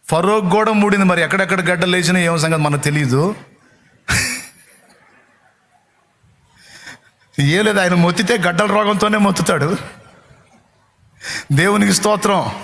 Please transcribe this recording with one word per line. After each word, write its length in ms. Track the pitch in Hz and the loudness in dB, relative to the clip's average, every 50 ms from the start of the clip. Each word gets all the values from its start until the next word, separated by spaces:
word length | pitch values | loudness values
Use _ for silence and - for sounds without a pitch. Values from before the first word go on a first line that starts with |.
| _ - - | _ -2 -2
ఫరోకు 360 | 160 175 190 214 220 208 175 | 0 2 2 0 0 0 0
కూడా 240 | 175 208 220 214 220 | 0 2 2 2 2
మూడింది. 320 | 208 202 208 202 202 196 | 2 2 2 2 2 2
మరి 180 | 185 180 170 165 | 2 2 2 0
ఎక్కడెక్కడ 380 | 147 156 196 196 170 185 185 | 0 0 -2 0 -2 -2 -2
గడ్డలు 300 | 180 165 180 170 180 180 | 0 -2 0 0 0 0
లేచినా 300 | 175 180 175 160 185 185 | 0 0 0 0 0 2
ఏమో 180 | 175 170 170 165 | 2 0 0 0
సంగతి 240 | 147 160 165 156 151 | 0 0 0 0 0
మనకు 180 | 147 147 139 | 0 0 0
తెలియదు. 540 | 139 147 147 151 147 131 123 135 156 190 208 - - - - _ _ _ _ _ _ _ _ _ _ - - - - 247 247 254 - - _ - - - _ _ _ _ - _ _ _ _ _ _ _ _ _ _ _ _ _ _ _ _ _ _ _ _ _ _ _ _ _ _ _ _ _ _ _ _ _ - - - - - - - - _ _ _ _ _ _ _ - | 0 0 0 0 0 0 0 0 0 0 -2 -6 -12 -20 -20 _ _ _ _ _ _ _ _ _ _ -4 -4 -4 -4 -4 -8 -10 -12 -18 _ -20 -20 -20 _ _ _ _ -20 _ _ _ _ _ _ _ _ _ _ _ _ _ _ _ _ _ _ _ _ _ _ _ _ _ _ _ _ _ _ _ _ _ -20 -20 -20 -20 -20 -20 -20 -20 _ _ _ _ _ _ _ -2
ఏం 240 | 143 139 156 190 214 | 0 0 2 2 2
లేదు, 160 | 214 208 196 | 2 2 2
ఆయన 140 | 185 180 180 | 2 2 2
మొత్తితే 440 | 180 170 175 175 175 220 180 240 233 | 4 2 2 0 -2 -2 -2 -2 0
గడ్డల 280 | 175 180 175 170 208 | 0 -2 0 0 0
రోగంతోనే 520 | 208 196 208 214 202 214 190 214 214 208 214 | 2 2 0 0 0 0 0 0 0 2 2
మొత్తుతాడు. 580 | 202 202 180 - 170 - 190 156 135 156 196 262 - - - - - - - - _ _ - _ _ _ _ _ _ _ _ _ _ _ _ _ _ _ _ _ - - - - - - 143 | 2 2 2 0 0 -2 0 0 0 -2 -2 -4 -8 -12 -18 -20 -20 -20 -20 -20 _ _ -20 _ _ _ _ _ _ _ _ _ _ _ _ _ _ _ _ _ -14 -12 -12 -12 -6 -2 0
దేవునికి 400 | 135 165 196 202 208 208 202 185 | 2 2 2 2 2 2 0 0
స్తోత్రం. 580 | - - 208 208 202 - 202 202 180 135 110 98 - | 0 0 0 -2 0 0 0 0 0 -2 -4 -8 -12